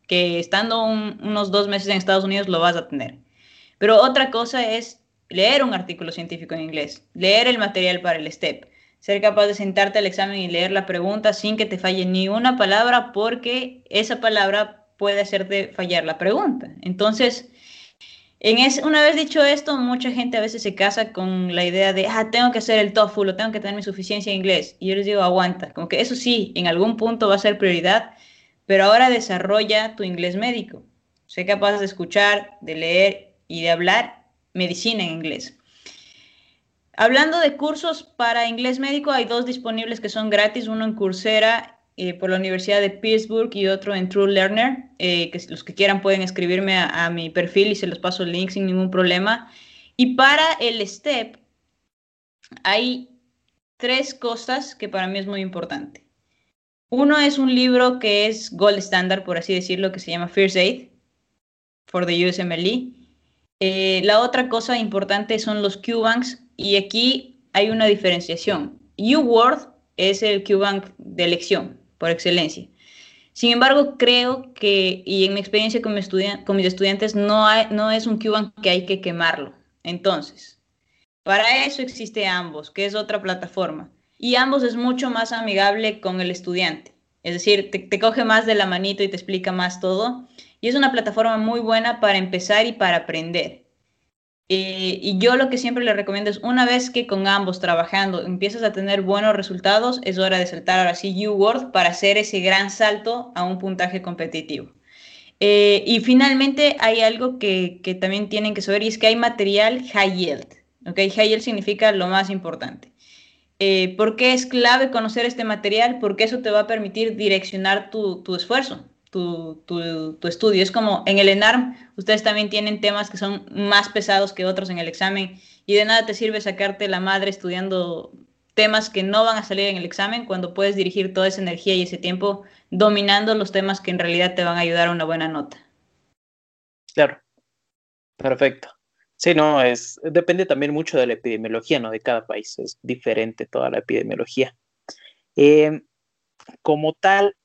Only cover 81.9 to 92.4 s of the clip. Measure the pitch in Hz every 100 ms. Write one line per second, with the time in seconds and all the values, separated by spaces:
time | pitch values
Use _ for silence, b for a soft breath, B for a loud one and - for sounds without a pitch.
81.9 | - 214 220 190 180 170 151 151 - 202
82.9 | 208 208 208 190 185 180 - 170 156 -
83.9 | _ _ _ 240 247 262 277 240 233 247
84.9 | 254 262 226 226 233 220 190 202 208 214
85.9 | 214 190 185 180 180 180 175 175 156 -
86.9 | _ _ _ 170 175 208 202 196 196 -
87.9 | 196 220 226 226 220 220 208 190 180 196
88.9 | 196 196 180 190 185 185 185 180 185 185
89.9 | 185 233 254 B B B B 226 277 269
90.9 | 247 220 220 226 220 220 233 220 226 233
91.9 | 233 208 196 185 185